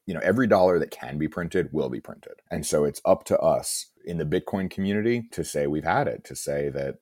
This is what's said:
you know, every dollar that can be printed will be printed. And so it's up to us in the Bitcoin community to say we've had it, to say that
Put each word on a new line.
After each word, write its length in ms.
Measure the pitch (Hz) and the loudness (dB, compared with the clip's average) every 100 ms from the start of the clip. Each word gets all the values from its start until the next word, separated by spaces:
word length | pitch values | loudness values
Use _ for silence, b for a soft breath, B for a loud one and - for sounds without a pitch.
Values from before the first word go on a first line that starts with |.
| - | -8
you 80 | |
know, 60 | 82 | -2
every 220 | 90 110 120 | 2 4 6
dollar 320 | 101 92 87 | 6 6 4
that 120 | 78 | 0
can 280 | - 64 73 | -6 -10 -4
be 100 | 78 | -4
printed 400 | - 85 92 80 | -4 -2 -2 -2
will 200 | 76 67 | -2 -4
be 100 | 60 | -6
printed. 400 | - - - - _ | -10 -18 -18 -20 _
And 160 | 82 76 | -8 0
so 180 | 78 | 2
it's 180 | 73 - | 2 0
up 200 | - - - | 2 2 4
to 120 | 101 | 2
us 520 | 80 67 - - - _ | 4 2 0 -8 -10 _
in 140 | - 85 | -8 -4
the 60 | |
Bitcoin 440 | 76 110 - 101 92 | 0 -2 -2 -4 -4
community 600 | - 98 101 107 120 113 | -2 -2 0 0 0 -4
to 120 | - | -8
say 220 | 80 76 71 | -4 -2 0
we've 160 | 76 | 0
had 240 | 80 107 143 | 0 0 0
it, 160 | 58 | -4
to 100 | - | -10
say 340 | 67 - 71 71 | -10 -4 -2 -2
that 260 | 67 69 69 | -4 -6 -8